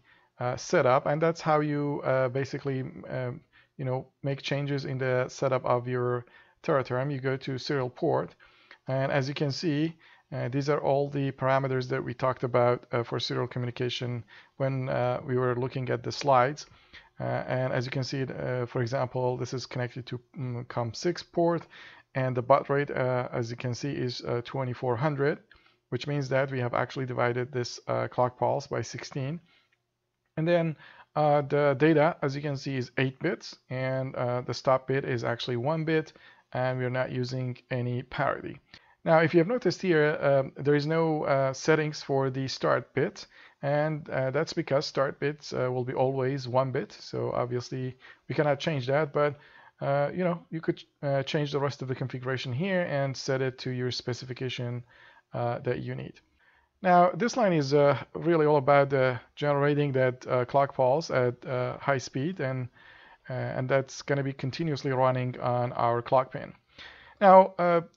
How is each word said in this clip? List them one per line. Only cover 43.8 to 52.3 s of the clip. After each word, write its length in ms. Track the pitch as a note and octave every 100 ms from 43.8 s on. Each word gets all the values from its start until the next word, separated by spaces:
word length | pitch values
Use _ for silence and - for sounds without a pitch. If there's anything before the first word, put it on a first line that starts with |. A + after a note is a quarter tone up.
| D#3 D3+ -
uh, 220 | B2 C3
that's 220 | C#3 D#3+
because 320 | - D#3 C#3 D3+
start 340 | - C#3 -
bits, 340 | C#3+ D3+ -
uh, 180 | B2+ B2+
will 140 | B2+ B2
be 80 |
always 540 | C3+ C3 C3+ B2+ C#3 B2+
one 240 | B2+ C3+
bit, 200 | C3 -
so 400 | - - C3 A#2+
obviously 640 | A2 B2 B2 - C3 B2+ B2+ - - -
we 80 | C3
cannot 240 | D3+ C#3
change 280 | E3+ D3 B2
that, 260 | C#3 D3+
but, 220 | D3 D3 C#3 - - - -
uh, 280 | C#3 C#3+ C#3+
you 100 | F3+
know, 160 | F3+ E3+ -
you 80 | D#3+
could, 240 | E3 - - -
uh, 220 | C#3+ C#3
change 280 | C3 D#3+ D3
the 80 | C#3+
rest 220 | C#3 -
of 60 | C3
the 80 | B2+
configuration 560 | C3 B2+ B2+